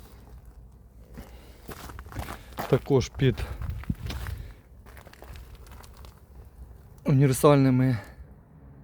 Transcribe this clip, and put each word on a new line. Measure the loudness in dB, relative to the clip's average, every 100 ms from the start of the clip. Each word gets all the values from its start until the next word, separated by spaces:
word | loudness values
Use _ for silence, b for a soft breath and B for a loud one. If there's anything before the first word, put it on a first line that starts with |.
| -20 -20 -20 -20 -20 -20 -20 -20 -20 -20 -20 -18 -18 -20 -20 -20 -18 -16 -16 -16 -14 -12 B B B -10 0
Також | 0 2 0 0
під | 0 0 0 -4 -8 -8 -8 -8 -8 B B B B B B B -20 -20 -20 -20 -20 -20 -18 -18 -20 -20 -20 -20 -20 -20 -20 -20 -20 -20 -20 -20 -20 -20 -6 2
універсальними | 4 6 6 6 8 6 4 2 0 B B B -20 -20 -20 -20 -20